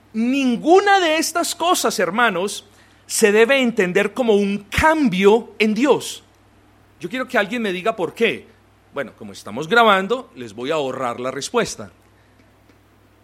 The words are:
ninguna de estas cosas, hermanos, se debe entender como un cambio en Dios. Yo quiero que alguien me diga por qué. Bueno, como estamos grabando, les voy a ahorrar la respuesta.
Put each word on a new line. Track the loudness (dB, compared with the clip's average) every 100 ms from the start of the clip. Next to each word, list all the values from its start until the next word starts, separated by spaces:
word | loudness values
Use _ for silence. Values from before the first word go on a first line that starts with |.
| _
ninguna | -4 -2 0 0 0 4 4 6 2
de | 2 0
estas | -2 -2 -4
cosas, | -2 0 0 0 -2
hermanos, | -2 0 0 0 -6 -8 -16 _ _ _ -10
se | 2 4
debe | 4 4 4
entender | 2 0 0 0 -2
como | -2 2 2
un | 2 -4 -6
cambio | 0 2 4 2 4 4 4 0 -2
en | 0
Dios. | 2 2 2 -2 -14 _ _ _ _ _ _ _ -16
Yo | -10
quiero | -8 -4
que | -2
alguien | -2 -2
me | -4
diga | -4 -4 -4
por | -4
qué. | -2 -2 -2 -10 _ _ _ _
Bueno, | -10 -10 -12
como | -18
estamos | -18 -12 -10 -2
grabando, | 2 4 2 0 -6 -8 -16
les | -16
voy | -10 -4
a | -4
ahorrar | -4 -4 -6 -6
la | -8
respuesta. | -8 -6 -4 -4 -6 -16 _ _ _ _ _ _ _ _ _ _ _ _ _